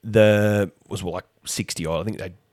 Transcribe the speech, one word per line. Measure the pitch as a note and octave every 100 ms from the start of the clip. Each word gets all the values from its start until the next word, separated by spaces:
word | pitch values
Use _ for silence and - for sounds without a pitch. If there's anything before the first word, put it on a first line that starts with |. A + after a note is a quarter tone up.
the | A#2 A2 G#2+ G#2 G#2 G#2 G2 _ _
was, | F#2+
like, | F2+ F2+ - _ -
sixty | - F#2+ - D#2+
odd. | E2
I |
think | G2 G2+
they |
had | F#2+ F2+ _